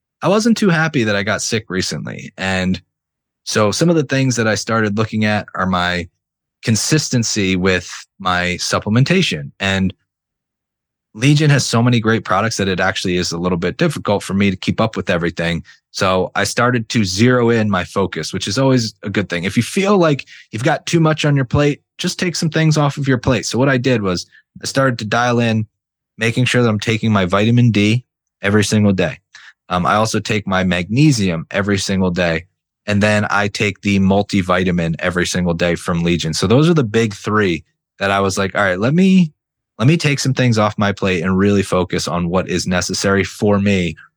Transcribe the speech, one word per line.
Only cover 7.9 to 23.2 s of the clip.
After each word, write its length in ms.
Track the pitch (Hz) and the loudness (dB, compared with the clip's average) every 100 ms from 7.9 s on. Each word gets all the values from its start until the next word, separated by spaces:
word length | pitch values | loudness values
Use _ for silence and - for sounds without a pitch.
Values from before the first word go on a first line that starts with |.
| - - _ | -14 -20 _
my 380 | 92 87 90 87 | -4 -2 -2 -4
supplementation. 920 | - 95 - 113 135 185 - 78 71 - | -4 -4 0 2 2 2 0 -4 -8 -6
And 360 | 98 95 95 - _ _ _ _ _ _ _ _ _ _ _ | -2 0 -2 -4 _ _ _ _ _ _ _ _ _ _ _
Legion 360 | 107 139 147 151 | -2 2 4 4
has 160 | 139 - | 2 2
so 160 | 117 | 2
many 180 | 123 120 | 2 2
great 240 | 110 113 | 2 0
products 320 | - 95 113 - | 0 -2 0 0
that 120 | 98 | -2
it 120 | 90 | 0
actually 360 | 92 95 95 90 | 0 -2 -2 -2
is 160 | 85 | -2
a 60 | 85 | -4
little 200 | 90 87 | -2 -2
bit 180 | 90 - | -4 -2
difficult 460 | 170 - - 101 | -2 -2 -2 -4
for 120 | - | -2
me 160 | 98 101 | 0 0
to 60 | 92 | 0
keep 240 | - 92 | -2 0
up 160 | 110 101 | -2 -2
with 140 | 101 | -4
everything. 540 | 87 82 80 85 82 - - _ | -2 -2 -4 -4 -4 -8 -20 _
So 400 | - 95 92 87 | -2 0 0 0
I 100 | - | -2
started 440 | 101 - 120 120 113 | -2 0 0 0 -2
to 140 | 117 | -2
zero 460 | 95 92 120 123 117 | 0 2 4 4 2
in 180 | 117 107 | 2 0
my 160 | 92 | -2
focus, 480 | 85 101 92 82 78 | -2 -4 -4 -4 -8
which 160 | 95 107 | -6 -4
is 100 | 110 | 0
always 360 | 135 127 110 - | 2 2 0 -8
a 80 | 104 | -4
good 180 | 104 92 | -4 -2
thing. 160 | 87 | -4
If 140 | 92 - | -2 -2
you 40 | |
feel 360 | 113 202 196 202 | -2 -2 2 2
like 280 | 165 135 - - - | 2 0 -4 -20 -14
you've 140 | 110 | -4
got 220 | 147 143 - | -2 -2 0
too 140 | 170 | 2
much 260 | 156 151 151 | 2 2 2
on 100 | 139 | 0
your 80 | |
plate, 380 | 131 147 147 139 _ - | 2 2 2 -2 _ -8
just 200 | 180 - | -8 -4
take 160 | 185 | -4
some 140 | - 160 | -2 -2
things 300 | 160 160 151 | 0 2 2
off 180 | 143 147 | 0 0
of 100 | 135 | -2
your 120 | |
plate. 260 | 127 | 0